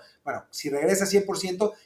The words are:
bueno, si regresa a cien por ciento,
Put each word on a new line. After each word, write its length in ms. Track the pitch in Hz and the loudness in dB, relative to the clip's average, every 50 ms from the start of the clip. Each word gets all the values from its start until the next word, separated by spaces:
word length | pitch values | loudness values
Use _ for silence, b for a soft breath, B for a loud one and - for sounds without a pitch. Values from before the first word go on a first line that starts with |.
| B B B B B | B B B B B
bueno, 220 | 147 127 110 - _ | -8 -8 -8 -10 _
si 200 | - - - 147 | -12 -10 -6 -4
regresa 340 | 139 143 147 170 196 190 196 | -2 0 2 2 2 2 2
a 40 | 190 | 4
cien 180 | 190 202 196 | 4 2 2
por 120 | 196 185 160 | 2 -4 -4
ciento, 360 | 180 185 180 180 214 208 B B B | -4 -4 -2 0 0 -2 B B B